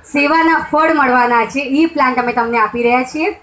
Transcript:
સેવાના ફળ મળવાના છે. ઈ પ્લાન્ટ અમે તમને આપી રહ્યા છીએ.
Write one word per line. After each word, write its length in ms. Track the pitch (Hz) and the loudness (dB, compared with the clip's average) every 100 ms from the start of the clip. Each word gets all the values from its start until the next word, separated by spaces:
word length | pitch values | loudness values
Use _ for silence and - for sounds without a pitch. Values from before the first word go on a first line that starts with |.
| - | 0
સેવાના 540 | 285 285 330 330 320 - | 0 2 2 2 0 0
ફળ 220 | 294 311 | 0 2
મળવાના 500 | 320 262 247 240 233 | 2 2 2 2 2
છે. 160 | 220 269 | 0 -4
ઈ 260 | 277 277 330 | -2 0 0
પ્લાન્ટ 320 | 320 262 247 | 0 0 0
અમે 140 | 240 | -2
તમને 260 | 240 233 233 | -2 -2 0
આપી 240 | 214 240 | 0 0
રહ્યા 200 | 233 247 | 0 0
છીએ. 280 | 254 311 339 - | -2 -4 -4 -6